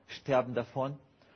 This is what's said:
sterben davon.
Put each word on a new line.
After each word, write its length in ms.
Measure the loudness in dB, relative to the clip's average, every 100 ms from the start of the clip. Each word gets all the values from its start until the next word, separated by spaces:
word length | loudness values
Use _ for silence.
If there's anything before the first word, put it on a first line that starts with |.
| -20
sterben 480 | -10 2 2 4 -2
davon. 420 | -4 -4 -4 -6 -16 _ _